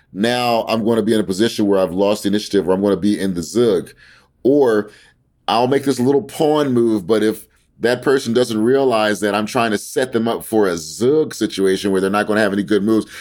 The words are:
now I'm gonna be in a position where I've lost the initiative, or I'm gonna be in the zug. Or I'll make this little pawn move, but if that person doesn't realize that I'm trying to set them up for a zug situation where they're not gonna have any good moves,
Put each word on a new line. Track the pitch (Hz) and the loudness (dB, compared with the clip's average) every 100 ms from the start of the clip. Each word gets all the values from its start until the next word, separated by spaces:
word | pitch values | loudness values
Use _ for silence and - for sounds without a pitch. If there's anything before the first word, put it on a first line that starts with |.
| _ | _
now | 90 110 123 120 117 - | -4 -2 0 0 0 0
I'm | 113 | -2
gonna | 107 113 | 0 0
be | 104 | 2
in | 110 | 0
a | |
position | 95 92 113 - 104 | 0 0 0 0 0
where | 98 | 2
I've | 92 | 0
lost | 87 101 107 | 0 0 0
the | 101 | -2
initiative, | 104 - 98 85 | -4 0 -2 0
or | |
I'm | 95 | 0
gonna | 101 92 | 2 0
be | 101 101 | 0 -2
in | 95 | -2
the | 87 | -6
zug. | 80 110 120 90 - - - - _ _ | -6 0 2 0 -4 -16 -20 -20 _ _
Or | 117 143 131 107 104 - _ _ _ _ - | 0 4 4 2 -2 -12 _ _ _ _ -2
I'll | 107 127 | 0 2
make | 139 | 0
this | 135 123 | 0 0
little | 123 139 | 2 0
pawn | - - 156 151 143 | -2 -2 0 2 2
move, | 120 117 107 85 | 2 2 0 0
but | 110 | 0
if | 107 107 - _ _ - | 2 -2 -10 _ _ -4
that | 117 123 | -2 0
person | 151 135 120 | 2 0 2
doesn't | 117 123 110 | 0 0 0
realize | 110 123 127 113 107 101 | 2 2 2 2 0 0
that | 104 | 0
I'm | 101 107 | 0 -2
trying | 131 117 | -2 0
to | 104 | -2
set | - 143 127 | -4 -4 -2
them | 117 117 | -2 -2
up | 104 | -4
for | - 110 98 | -2 2 2
a | 85 | 0
zug | 78 78 120 156 135 | -8 -2 0 2 0
situation | - 107 - 95 95 101 | -4 -6 0 0 0 0
where | 95 | 0
they're | 95 | 0
not | 104 104 | 0 0
gonna | 107 | 0
have | 104 | 0
any | 101 | 0
good | 120 104 | 0 0
moves, | 101 110 104 - | 2 0 -2 -8